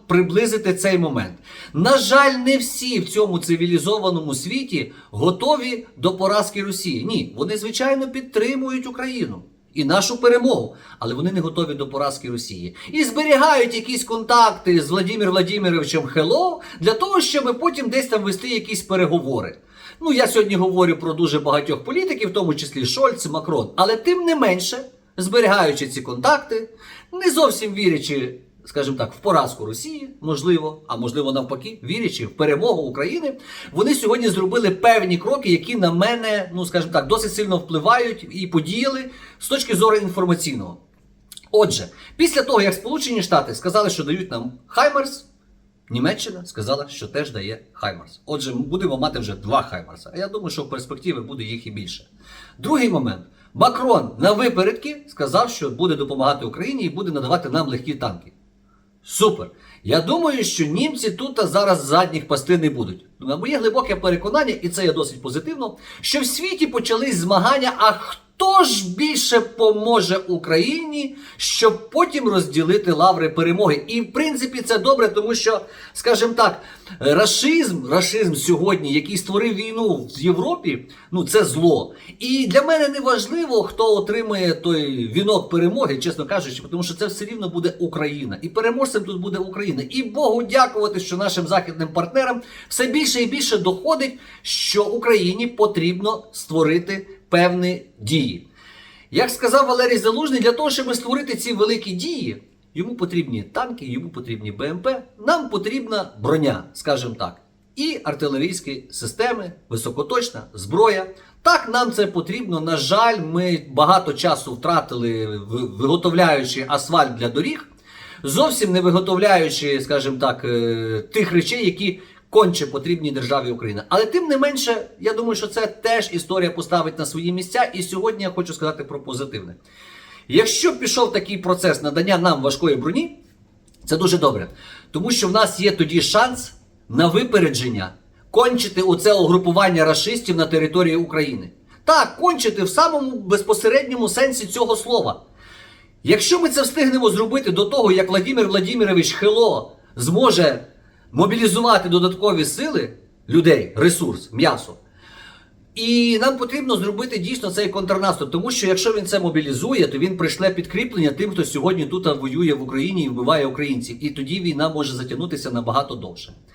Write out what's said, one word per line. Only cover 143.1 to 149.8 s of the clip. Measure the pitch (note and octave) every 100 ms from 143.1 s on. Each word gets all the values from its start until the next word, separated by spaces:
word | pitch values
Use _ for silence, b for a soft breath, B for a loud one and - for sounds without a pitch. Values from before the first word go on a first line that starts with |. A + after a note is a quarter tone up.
| A#3+
безпосередньому | F#3+ G3+ - G#3+ A3 C4 C4 B3 G#3+
сенсі | A#3+ C4+ B3+ F#3
цього | A#3 A#3+ A3
слова. | - A#3 C3 - - B B B B B B _
Якщо | - G3 - F4
ми | E4
це | C4+
встигнемо | - D#4+ C4+ B3+ A3+
зробити | F#3+ A3 C4 A#3+
до | F3 G#3
того, | C#4 G#3+
як | F#3 F3+
Владимир | F#3+ F#3+ C4 G3+
Владимирович | G3 F3+ B3 G3+ F#3 D#3+
Хело | - G3+ G#3+ A3+ C3 - B